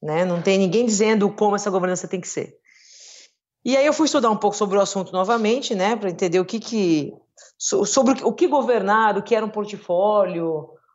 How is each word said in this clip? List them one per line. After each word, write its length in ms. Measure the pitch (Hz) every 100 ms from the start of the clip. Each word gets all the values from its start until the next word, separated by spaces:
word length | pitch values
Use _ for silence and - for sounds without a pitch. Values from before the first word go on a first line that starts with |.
Né? 240 | 151 156 180
Não 160 | 175
tem 160 | 185 190
ninguém 280 | 185 202 240
dizendo 440 | 202 220 220 202
como 260 | - 208 202
essa 140 | 202
governança 380 | 185 185 180 175
tem 140 | 185
que 60 | -
ser. 280 | - - _ _ _ - - - - - _ _ _ 240
E 100 | 269
aí 100 | 294
eu 80 |
fui 120 | 294 294
estudar 240 | 294 226
um 80 | 208
pouco 180 | 208 208
sobre 220 | 208 196
o 40 |
assunto 300 | 190 196 180
novamente, 640 | 185 190 233 214 254 277 196
né, 200 | 196 233
pra 140 | 196
entender 300 | 165 185 180
o 60 | 185
que 160 | 226
que, 500 | - 226 180 156 - - _ _ - -
so-, 280 | - - 202
sobre 280 | - 262
o 20 | 262
que, 80 |
o 100 | 233
que 140 | - 349
governar, 680 | 285 233 226 190 214 220 196
o 40 |
que 140 | 202 220
era 100 | 214
um 40 |
portfólio, 1200 | 214 208 202 - 175 208 208 185 170 165 156 - - _